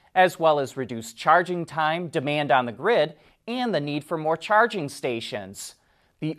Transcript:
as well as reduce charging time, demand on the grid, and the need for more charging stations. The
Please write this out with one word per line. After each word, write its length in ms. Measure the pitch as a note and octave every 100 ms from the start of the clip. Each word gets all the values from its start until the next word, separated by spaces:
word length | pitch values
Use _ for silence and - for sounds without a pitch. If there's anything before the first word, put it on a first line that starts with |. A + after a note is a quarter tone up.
| _ F#3
as 240 | F#3 F3
well 180 | D#3+ D3
as 180 | C3 C#3
reduce 360 | B2 A#2 A2+
charging 520 | - D#3+ E3+ F3+ F3
time, 440 | D#3+ D#3 D#3 E3+ E3+
demand 420 | D#3+ C3+ D3+ D3
on 160 | C3+ A#2+
the 60 |
grid, 420 | G#2+ F#3 G#3+ D#3 - _ _ -
and 260 | B3+ B3
the 60 | D#3+
need 240 | D3 D3
for 160 | - E3
more 180 | D#3 D#3+
charging 520 | - G#3+ A#3 G#3 C#3+
stations. 880 | - C#3+ A2+ - A2 G2 G2 - - _ _ _ _
The 180 | D#3